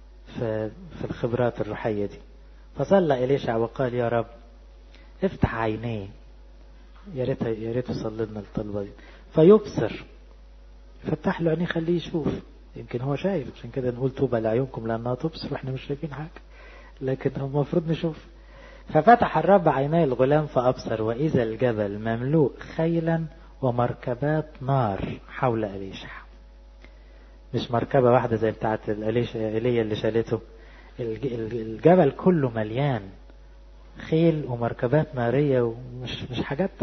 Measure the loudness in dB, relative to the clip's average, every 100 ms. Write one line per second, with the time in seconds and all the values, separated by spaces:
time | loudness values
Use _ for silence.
0 | -20 -20 -14 -6 -4 -2 -4 -8 -16 -12
1 | -10 -6 -4 0 0 -2 -6 -4 -4 -2
2 | -4 -8 -20 -20 -20 -20 -14 -6 2 4
3 | 4 2 2 0 0 0 -2 0 -2 0
4 | 0 0 -2 -10 -20 -20 -20 -20 -20 -20
5 | -20 -4 -4 0 -2 0 -2 -2 -4 -6
6 | -8 -14 -20 -20 -20 -20 -20 -20 -20 -20
7 | -12 -4 -2 -2 -2 -4 -2 -4 -4 -4
8 | -4 -4 -6 -6 -8 -6 -6 -6 -8 -12
9 | -20 -20 -2 6 8 8 6 -4 -4 -4
10 | -16 -20 -20 -20 -20 -20 -20 -20 -20 -12
11 | -6 -2 -2 0 0 0 -2 -2 0 -2
12 | -2 -4 -2 -4 -8 -20 -20 -16 -8 -6
13 | -4 -2 -2 -2 -6 -12 -10 -4 -4 0
14 | -2 0 0 2 2 0 0 -4 -4 -4
15 | -2 -4 -4 -6 -8 -6 -6 -8 -6 -8
16 | -8 -10 -12 -14 -20 -20 -20 -20 -20 -8
17 | -4 -2 -2 -4 -2 -2 0 0 0 -2
18 | -2 -6 -16 -20 -20 -20 -20 -20 0 4
19 | 8 8 6 2 6 6 6 2 2 4
20 | 4 4 4 4 2 2 2 0 -2 -2
21 | -2 0 2 2 0 0 0 2 -2 -2
22 | -4 -2 2 2 2 0 -12 -2 0 0
23 | 0 -2 -4 -12 -20 -4 -2 2 0 -2
24 | -6 -2 0 0 -2 -8 -2 0 2 -2
25 | -6 -8 -12 -4 -2 0 -4 -6 -12 -12
26 | -16 -16 -20 -20 -20 -20 -20 -20 -20 -20
27 | -20 -20 -20 -20 -6 -6 -2 -2 2 4
28 | 6 6 4 0 0 -2 -2 -2 -4 -4
29 | 0 0 -2 -4 -4 0 0 0 0 0
30 | 0 0 0 -4 -6 -20 -20 -20 -18 -10
31 | -8 -6 -6 -6 -6 -6 -8 4 6 8
32 | 6 4 2 4 2 -2 -4 0 0 0
33 | -4 -18 -20 -20 -20 -20 -20 -20 -20 -14
34 | 0 4 4 2 -2 -2 -4 -2 2 2
35 | 0 -2 0 2 4 4 2 -2 -12 -12
36 | -10 -10 -8 -6 -6 -2 -4 -2